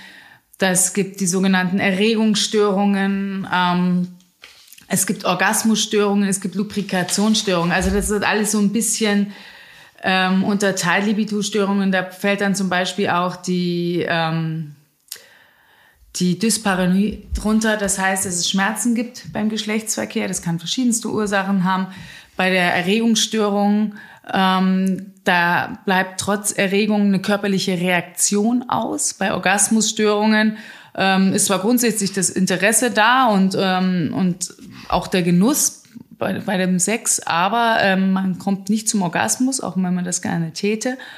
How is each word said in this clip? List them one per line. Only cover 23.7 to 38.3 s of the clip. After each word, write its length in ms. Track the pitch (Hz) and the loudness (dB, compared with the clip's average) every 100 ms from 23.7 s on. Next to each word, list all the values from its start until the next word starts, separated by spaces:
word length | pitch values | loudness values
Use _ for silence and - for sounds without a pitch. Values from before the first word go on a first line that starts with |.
| 208 214 - - - - | 2 0 -4 -18 -20 -4
ähm, 800 | - 190 185 190 190 190 180 - - | 2 2 4 2 2 0 -2 -6 -6
da 540 | - 175 175 165 - - | 0 2 4 2 -2 -6
bleibt 360 | - 185 190 - | 0 0 0 -4
trotz 320 | - 202 208 | -4 -4 -2
Erregung 500 | - 196 196 214 208 | -2 0 2 2 2
eine 180 | 202 190 | 2 2
körperliche 580 | 196 202 202 190 196 180 | 0 0 0 0 0 -2
Reaktion 880 | 180 175 175 - - 202 214 247 - | 0 0 -2 -4 0 2 2 0 0
aus. 460 | - 226 294 - | -2 -2 -4 -6
Bei 180 | - 196 | -4 -2
Orgasmusstörungen, 1200 | 175 180 202 - 220 214 - 214 208 220 214 214 214 - - - - | 0 0 2 2 2 2 0 2 2 4 4 2 0 -10 -20 -14 -2
ähm, 340 | 190 190 190 | 2 4 4
ist 120 | 202 202 | 2 2
zwar 120 | 190 | 2
grundsätzlich 540 | 202 247 240 214 196 | 2 2 2 0 -2
das 180 | - 175 | -2 -2
Interesse 600 | - 185 180 196 226 247 | 0 0 2 2 2 2
da 360 | 208 214 254 254 | 4 4 4 4
und, 300 | 196 190 190 | 4 2 2
ähm, 540 | 190 185 185 180 151 - | 0 2 0 0 -2 0
und 380 | 185 175 - - - - - | -2 -2 -8 -12 -20 -20 -4
auch 200 | 175 - | -4 0
der 140 | 190 | 0
Genuss 600 | 175 175 220 302 - - - - - - | 2 4 4 2 -2 -4 -16 -20 -20 -6
bei, 200 | - 190 | -4 -4
bei 160 | 185 190 | -2 -2
dem 220 | 185 185 | 0 0
Sex, 420 | 196 226 - - | 0 -2 -2 -4
aber, 560 | - 165 190 233 233 226 | -2 0 2 2 2 2
ähm, 300 | 196 190 190 | 2 2 2
man 260 | 190 190 | 0 0